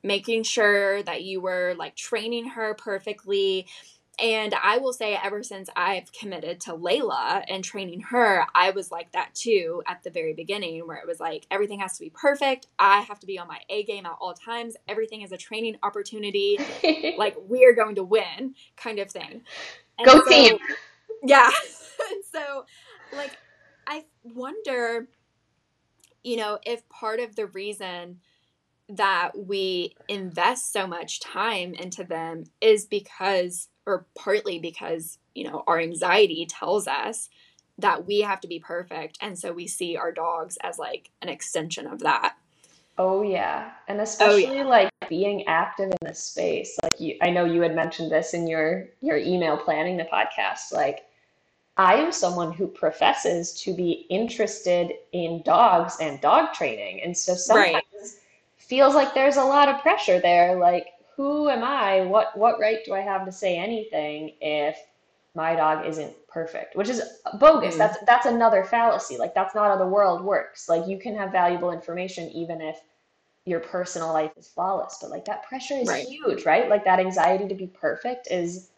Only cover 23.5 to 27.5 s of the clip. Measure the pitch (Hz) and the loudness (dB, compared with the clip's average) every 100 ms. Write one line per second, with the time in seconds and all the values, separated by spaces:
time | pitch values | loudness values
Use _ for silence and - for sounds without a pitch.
23.5 | _ _ _ - 302 - _ 240 233 254 | _ _ _ -12 -12 -14 _ -18 -12 -10
24.5 | 415 427 247 233 233 254 _ _ _ _ | -8 -6 -2 -2 -4 -8 _ _ _ _
25.5 | _ _ _ _ _ _ _ 240 226 214 | _ _ _ _ _ _ _ -6 -4 -4
26.5 | 208 - 233 _ - 220 226 233 208 202 | -6 -6 -8 _ -10 -6 -6 -6 -8 -10